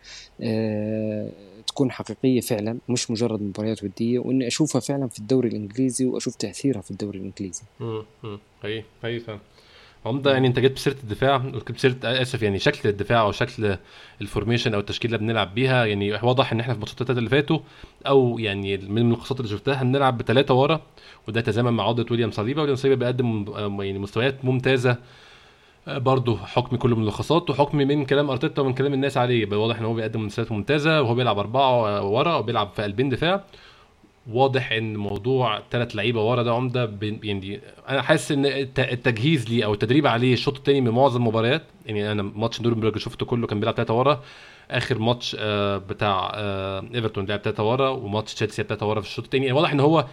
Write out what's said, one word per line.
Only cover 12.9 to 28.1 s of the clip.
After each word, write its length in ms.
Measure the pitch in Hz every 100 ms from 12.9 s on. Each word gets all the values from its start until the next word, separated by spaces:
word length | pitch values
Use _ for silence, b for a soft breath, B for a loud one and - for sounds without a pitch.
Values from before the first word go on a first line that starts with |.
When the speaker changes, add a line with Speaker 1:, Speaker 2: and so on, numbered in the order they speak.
| 98 101 117
Speaker 2:
او 100 | 104
شكل 460 | - 120 - 104 95 B B B B
الفورميشن 520 | 101 107 117 120 120
او 60 | 104
التشكيلة 360 | 101 - 113
اللي 120 | 113 110
بنلعب 280 | 113 92
بيها. 300 | 104 131 127
يعني 280 | 110 101 101
واضح 380 | 104 120 127 127
ان 80 | 113
احنا 140 | 117
في 60 | 107
ماتشات 220 | 104 -
التلاتة 180 | 123 123
اللي 100 | 110
فاتوا، 300 | 139 147 160 B B B B 135
او 320 | 139 123 117
يعني 380 | 107 101 98 98
من 200 | 98 110
الملخصات 420 | 117 113 - 131
اللي 120 | 110
شفتها، 320 | 104 - 131
بنلعب 340 | 123 139 131 117
بتلاتة 360 | - 117 107
ورا، 280 | 127 143 156 - B B B -
وده 140 | 113
تزامن 320 | 120 104 120
مع 100 | 113
عودة 220 | 101 120 113
ويليام 200 | 117 110
صليبا. 300 | - 107 147
ويليام 140 | 147
صليبا 200 | 127 135
بيقدم، 500 | 127 123 123 120 110 104
آه، 280 | 101 104 101
يعني 160 | 98 98
مستويات 460 | 98 110 131 135
ممتازة، 520 | 127 131 131 135 123 120 B B B B B B B B -
آه، 100 | 143
برضو 400 | 127 131 120 101
حكم 380 | 95 123 127
كل 160 | 120 120
الملخصات 580 | 113 107 - - 165 170
وحكم 280 | 135 139 147
من 280 | 135 147
كلام 240 | 131